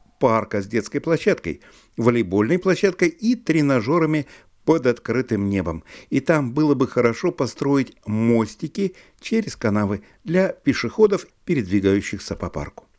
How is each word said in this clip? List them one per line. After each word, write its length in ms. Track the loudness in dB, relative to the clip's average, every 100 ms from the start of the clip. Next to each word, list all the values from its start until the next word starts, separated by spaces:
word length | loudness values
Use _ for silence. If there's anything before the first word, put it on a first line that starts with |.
| _ -2
парка 420 | 2 2 0 -4
с 60 | -4
детской 320 | -4 -4 -4
площадкой, 600 | -2 0 0 0 -2 -10 -12 -20 _ -2
волейбольной 640 | 2 2 2 2 2 0
площадкой 480 | 0 2 2 2 -2
и 280 | -2 -2 -2
тренажёрами 880 | 0 2 2 2 0 0 0 -2 -4 -14 _ _ 0
под 200 | 2 2
открытым 640 | -2 -2 -4 0 0 0
небом. 340 | 0 -2 -6 -10 -20 -4
И 80 | -2
там 340 | 2 0 0
было 220 | 0 0 2
бы 120 | 0
хорошо 440 | 2 0 0 -4
построить 640 | -2 -4 -4 0 0 -2 -8 -6
мостики 920 | 0 2 2 0 -4 -10 -4 -4 -6 -20 _
через 360 | -4 -4 -4 -4
канавы 480 | -2 0 0 -4 -10 _
для 260 | -4 0 0
пешеходов, 760 | -2 -2 -2 -2 2 2 2 -6 _ -4
передвигающихся 920 | -2 0 2 2 2 0 -8 -8 -8
по 160 | -8
парку. 340 | -8 -10 -14 -20